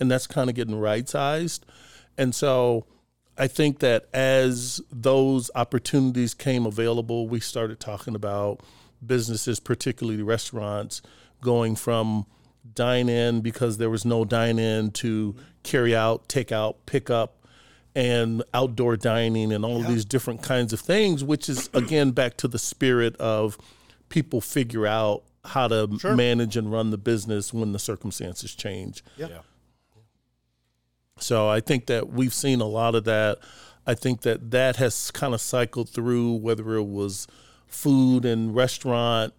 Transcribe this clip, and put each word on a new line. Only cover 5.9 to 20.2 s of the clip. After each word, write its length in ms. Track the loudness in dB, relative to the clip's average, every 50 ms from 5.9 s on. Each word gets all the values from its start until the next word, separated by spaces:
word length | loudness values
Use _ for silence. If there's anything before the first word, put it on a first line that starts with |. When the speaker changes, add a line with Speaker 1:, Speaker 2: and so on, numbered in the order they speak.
| 2 2 2 4 2 0 -2 -2 -4
Speaker 1:
came 320 | -4 -2 0 0 2 0
available, 640 | 0 0 0 0 0 0 0 -2 -2 -2 -4 -2 -2
we 100 | -4 -4
started 380 | -6 -6 -4 -4 -4 -4 -6 -10
talking 360 | -10 -10 -10 -10 -8 -8 -8
about 460 | -6 -6 -4 -2 -2 -2 -2 -4 -6 -12 -20 -20 -20 -20 -20 _ _ -4
businesses, 560 | 0 0 0 0 -2 -4 -4 -2 -2 -4 -4
particularly 640 | -2 -4 -4 -2 -2 -6 -4 -4 -4 -4 -4 -4 -2
restaurants, 800 | -2 -2 -2 -2 -8 -8 -8 -6 -6 -6 -6 -6 -8 -12 -14 -16 -18 -20 -20 -20 _ _ _ -2
going 340 | 0 2 2 2 0 -2
from 480 | -2 -2 0 0 0 2 0 0 -2 -2 -6 _ _ _ _ _ _ _ -12 -4
dine-in 680 | 0 2 2 4 2 2 2 2 2 2 2 0 0 -2
because 340 | -2 -2 -2 -2 -2 0
there 140 | 0 -2 0
was 140 | 0 0 0
no 180 | 0 2 2 2
dine-in 680 | 2 2 2 2 2 2 2 2 0 0 0 -2 -2 -4
to 440 | -4 -4 -2 -2 -2 -2 -4 -6 -8 -16 -20 _ _ _
carry 300 | -2 0 2 4 4 4
out, 340 | 4 4 2 0 0 -4 -4
take 200 | -4 -4 -2 0
out, 360 | -2 0 0 -2 -4 -6 _
pick 240 | -4 -4 -2 0 0
up, 340 | 0 0 0 -2 -4 _ _ -20 -20 -20 -20 -20 -20 _ _ _ _
and 480 | 0 2 2 2 2 2 0 0 -2 -4 -2 0
outdoor 420 | 0 0 0 0 0 0 0 0
dining 560 | 2 0 0 2 2 2 2 0 0 0 0 0
and 120 | -2 -2
all 100 | -2 -4
of 60 | -2 -2
Speaker 2:
Yeah. 80 | 0
Speaker 1:
these 140 | 0 -2 -2
different 360 | -2 -2 -2